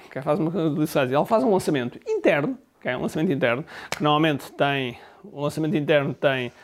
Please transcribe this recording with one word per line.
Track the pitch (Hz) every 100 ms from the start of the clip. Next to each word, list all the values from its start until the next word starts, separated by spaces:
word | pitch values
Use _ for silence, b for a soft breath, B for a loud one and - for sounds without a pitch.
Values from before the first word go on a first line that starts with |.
| -
ok? | 135
Faz | 131 151
uma | 160
coisa | 185 160
deliciosa. | 143 151 156 127 139
Ela | 165
faz | 220
um | 254
lançamento | 185 - 147 120 - -
interno, | 440 - 156 151 262 _ _
ok? | - 127
Um |
lançamento | 220 156 160
interno, | 139 123 120 165 B B
que | B
normalmente | 151 151 160 139 -
tem, | - 143 139 127 113 B B
o | 202 143
lançamento | 143 151 156 151
interno | 147 151 139
tem | 131 147 131 123 -